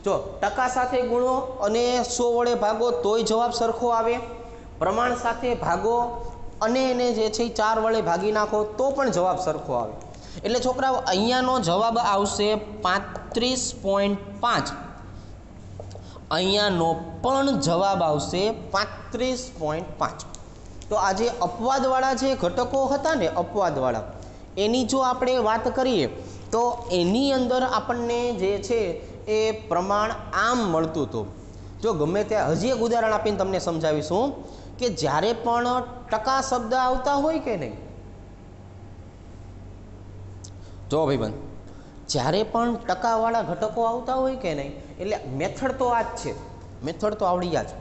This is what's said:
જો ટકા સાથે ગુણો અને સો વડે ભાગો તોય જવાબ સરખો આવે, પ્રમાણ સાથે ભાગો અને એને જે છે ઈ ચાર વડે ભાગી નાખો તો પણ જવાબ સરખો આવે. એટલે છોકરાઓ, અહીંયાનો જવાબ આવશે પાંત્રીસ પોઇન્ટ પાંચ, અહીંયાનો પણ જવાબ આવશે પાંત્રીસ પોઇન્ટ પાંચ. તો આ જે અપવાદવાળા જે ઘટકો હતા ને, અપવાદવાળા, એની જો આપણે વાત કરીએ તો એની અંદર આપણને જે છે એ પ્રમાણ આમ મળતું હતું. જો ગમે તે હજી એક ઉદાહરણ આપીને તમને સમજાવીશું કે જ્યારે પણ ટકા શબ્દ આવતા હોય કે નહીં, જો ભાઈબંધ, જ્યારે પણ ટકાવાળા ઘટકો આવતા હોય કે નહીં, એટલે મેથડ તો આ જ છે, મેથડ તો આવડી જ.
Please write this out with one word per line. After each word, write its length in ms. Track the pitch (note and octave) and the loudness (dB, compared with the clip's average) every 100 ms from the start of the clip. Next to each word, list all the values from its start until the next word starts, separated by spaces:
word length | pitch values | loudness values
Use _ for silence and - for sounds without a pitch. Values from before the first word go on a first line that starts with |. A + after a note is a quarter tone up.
જો 100 | G3+ D3+ - - | 2 0 -2 -2
ટકા 280 | G3+ G#3+ B3+ | -2 0 0
સાથે 300 | B3+ B3 B3+ A#3 | 2 2 2 2
ગુણો 240 | A#3+ B3+ C4 B3+ - G3+ | 2 4 2 -2 -2 0
અને 380 | A3+ A#3+ B3 | 2 4 2
સો 200 | A#3 - A#3+ | 0 2 2
વડે 220 | A#3+ A#3+ A3+ | 4 2 2
ભાગો 240 | G#3 A3 A#3+ A#3+ | 2 2 2 2
તોય 200 | G3+ A3+ | 2 2
જવાબ 280 | A3 A3 A#3+ | 4 2 2
સરખો 380 | A#3 A3+ A3+ B3 | 2 0 2 2
આવે, 300 | A3+ A3+ A#3 - - - - - - | 2 2 0 -4 -10 -12 -14 -14 -2
પ્રમાણ 380 | E3+ G#3+ B3 A#3+ | 0 2 2 2
સાથે 380 | A#3 A#3 B3+ | -2 0 0
ભાગો 680 | A#3 E3+ F3+ G#3 A#3+ A#3+ A#3 - - - - | 0 0 2 2 2 0 -4 -8 -8 -10 -2
અને 300 | A3 B3+ C4 | 2 2 2
એને 240 | B3 B3 | 2 2
જે 160 | A3 A3 | 2 0
છે 140 | A3 | 0
ઈ 100 | A#3 | -2
ચાર 260 | A#3 G#3+ A3 | 2 2 4
વડે 220 | A3 A3 | 4 2
ભાગી 300 | - - G3+ | 2 2 2
નાખો 320 | G#3+ G#3 G#3+ G#3+ - | 2 2 2 0 2
તો 120 | C4 | 0
પણ 220 | C4+ C4 F3 | 4 2 4
જવાબ 220 | F3+ F3 | 2 2
સરખો 340 | - D3+ - B2 | 0 -2 -2 -2
આવે. 140 | A2 G#2+ - - - E3+ | -2 -8 -14 -14 -14 -6
એટલે 180 | G3+ A#3+ | -2 0
છોકરાઓ, 420 | B3+ B3 C4+ B3+ - | 0 2 2 2 2
અહીંયાનો 540 | F#3+ A3+ B3+ B3+ C4 | 2 4 4 2 2
જવાબ 380 | E3 F3+ A3+ A3+ | 2 2 4 2
આવશે 560 | A#3 G3 G3+ - G#3 G#3+ - - | 2 2 2 2 2 2 -2 -4
પાંત્રીસ 920 | F#3 G3 - - - A#3 B3 B3+ - - | 0 0 -2 -10 -4 0 0 0 -2 -4
પોઇન્ટ 360 | G3 G3 G3+ G3 - - | 0 2 2 0 -6 -2
પાંચ, 280 | A#3 F#3 A#2+ - - - - - - - - - - - - - - - - | 0 0 -2 -8 -12 -14 -14 -14 -14 -16 -16 -16 -14 -12 -12 -12 -14 -16 -4
અહીંયાનો 680 | D#3 F#3 G#3 G#3 F3+ E3 E3 - - | 0 2 4 4 4 2 0 -6 -2
પણ 380 | A#3+ C4+ C#4 A3 C#3+ | 0 4 4 2 2
જવાબ 360 | E3 G3 F#3+ | 4 2 4
આવશે 520 | D#3+ D3+ C#3 F3 G#3 A3 - | 2 2 0 0 0 -2 -2
પાંત્રીસ 800 | G3 G#3 - - A#3 B3+ B3 - - | -2 -2 -6 -8 -2 -2 -2 -6 -6
પોઇન્ટ 280 | D#3 D#3 - - | -4 -4 -6 -4
પાંચ. 220 | C#3+ - - - - - - - - | -4 -4 -14 -14 -16 -16 -16 -14 -2
તો 80 | F#3 | 2
આ 160 | F#3+ | 2
જે 180 | F#3+ A#3 A#3 F3+ | 2 0 0 -4
અપવાદવાળા 680 | - A#3 C4+ C4 C4 C4 | 0 0 2 2 2 2
જે 220 | B3 C4+ C4+ | 2 0 2
ઘટકો 500 | F3+ F#3 - C4+ C4+ | 0 0 0 2 2
હતા 280 | C#4 D#4 | 2 2
ને, 140 | D#4 D#3+ - | 2 2 0
અપવાદવાળા, 600 | F3 - F3+ C#3 C3 A2+ G#2 - - - - - | -2 0 0 2 0 0 -4 -12 -14 -16 -10 0
એની 300 | G#3 B3 A#3+ | 2 4 2
જો 160 | C4+ | 2
આપણે 380 | B3+ B3+ B3+ B3+ | 2 2 2 4
વાત 340 | G#3+ A3+ A#3+ | 4 2 0
કરીએ 360 | A#3+ C4 G#3+ B2 - - - - | 2 2 2 2 -2 -12 -14 -2
તો 360 | A3 A#3+ - - | 2 2 0 0
એની 400 | F3+ E3+ A3 C#4 | 2 4 4 4
અંદર 320 | C4 B3 B3+ | 2 2 2
આપણને 680 | B3+ A3 G#3+ A#3+ A#3 A#3+ A#3+ G#3+ | 2 0 0 -2 0 0 0 0
જે 220 | F#3 G3+ | 0 0
છે 400 | - A#3 G3 D#3 - - - | 0 0 0 -4 -10 -12 0
એ 120 | G#3+ A3 G#3+ - | 2 2 0 0
પ્રમાણ 420 | E3 F#3 G#3 A3 A3 - F#3 | 0 2 2 2 -2 -4 0
આમ 140 | A3 B3 G#3 | 2 4 4
મળતું 340 | D#3+ D#3+ D#3+ B2+ | 2 2 0 -2
હતું. 180 | A#2 G2+ - - - - - | -2 -6 -10 -16 -16 -16 -4
જો 80 | A3 | -2
ગમે 280 | F3+ D3 G3 | 2 2 2
તે 120 | G3+ G#3+ C#3 | 2 2 2
હજી 220 | D#3+ A3+ | 2 2
એક 60 | B3 A#3 | 2 2
ઉદાહરણ 280 | A#3 A3 G#3 | 4 4 2
આપીને 220 | G#3+ G3 | 2 0
તમને 200 | F#3+ F#3 | 0 0
સમજાવીશું 720 | F3 E3 D#3 D3+ D3 F3+ C4+ C#4 - - - - | 0 0 2 2 2 0 0 -2 -12 -14 -14 -2
કે 80 | B3 F#3 | -2 0
જ્યારે 280 | D3 D3 G3+ A#3 | 2 2 2 0
પણ 380 | A#3+ A#3 A#3+ B3+ B3 - - | 0 2 2 0 -2 -10 -4
ટકા 300 | A3 A#3 C4+ | -2 2 0
શબ્દ 300 | C4 B3 A3+ | 2 0 2
આવતા 420 | B3+ B3+ C4 C#4+ C#4+ | 2 2 2 2 2
હોય 160 | D4+ D#4+ C4 | 2 0 -2
કે 80 | G3 | -4
નહીં, 180 | B2 G#2+ - - - - - - - - - - - - - - - - - - - - - - - - - - - - - - - | -4 -8 -14 -16 -16 -16 -16 -18 -18 -18 -18 -16 -16 -16 -16 -16 -16 -16 -14 -14 -16 -16 -16 -16 -16 -14 -14 -14 -14 -14 -14 -14 -2
જો 80 | D3 D3+ | 2 4
ભાઈબંધ, 300 | C3+ A2 G#2 - - - - - - - | 2 0 -4 -10 -12 -14 -16 -16 -18 -4
જ્યારે 280 | C#3 B2+ F3+ G#3+ | 0 2 2 0
પણ 240 | A3+ A#3+ A3+ - | 0 0 -2 -2
ટકાવાળા 560 | F#3 A#3 A3+ A3+ A#3 - | 0 2 2 2 0 -2
ઘટકો 360 | - G#3+ A#3 A3+ | -2 -2 0 0
આવતા 300 | A#3+ B3 C4 | 0 -2 0
હોય 140 | C4 B3+ | 0 -2
કે 100 | F3+ D3 | -4 -4
નહીં, 140 | C#3+ D3 - - | -6 -10 -14 -8
એટલે 160 | F#3 - C3 C3+ | -4 -4 -4 -4
મેથડ 400 | F3 - C4 C4 | -4 -2 -2 2
તો 100 | B3 A#3 | 2 2
આ 40 | |
જ 160 | A3 - | 0 -4
છે, 140 | C3+ G#2 - - - - D3+ | -6 -8 -12 -16 -16 -8 -8
મેથડ 320 | E3+ G#3+ G#3+ | -2 -2 0
તો 40 | F#3+ | 2
આવડી 240 | F3+ F3 | 2 2
જ. 160 | D3 G#2 - | 0 -2 -10